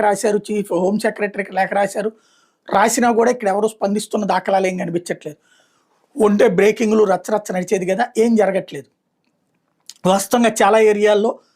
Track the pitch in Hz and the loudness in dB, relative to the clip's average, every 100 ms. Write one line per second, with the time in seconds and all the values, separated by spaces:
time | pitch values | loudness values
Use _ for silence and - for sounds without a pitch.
0 | 208 202 220 208 208 208 202 175 185 208 | 0 0 0 -2 -2 -6 -2 -2 0 0
1 | 220 208 202 202 196 185 196 202 202 226 | -2 -4 -6 -6 -6 -4 -2 0 -2 -2
2 | 208 - _ _ _ _ - 196 226 226 | -6 -8 _ _ _ _ -4 2 2 2
3 | 240 220 233 247 202 196 214 - 196 202 | 0 2 0 0 -2 0 -2 -2 -4 -4
4 | - 220 196 180 185 196 185 185 170 170 | -4 -4 -2 -2 0 0 0 -2 -4 -6
5 | - 165 156 151 _ _ _ _ _ _ | -6 -10 -10 -18 _ _ _ _ _ _
6 | _ - 208 208 247 180 202 220 220 214 | _ 0 2 4 2 4 2 2 0 2
7 | 202 180 185 214 - 185 180 196 180 190 | 2 0 -2 -6 -4 -6 -2 -2 -2 -2
8 | - - 233 220 196 190 - 143 - _ | -2 0 2 2 2 0 -6 -12 -16 _
9 | _ _ _ _ _ _ _ _ - - | _ _ _ _ _ _ _ _ -20 -6
10 | 180 190 - 247 233 220 202 220 214 208 | 0 0 0 0 2 2 4 4 4 4
11 | 208 208 220 - _ | 2 2 0 -4 _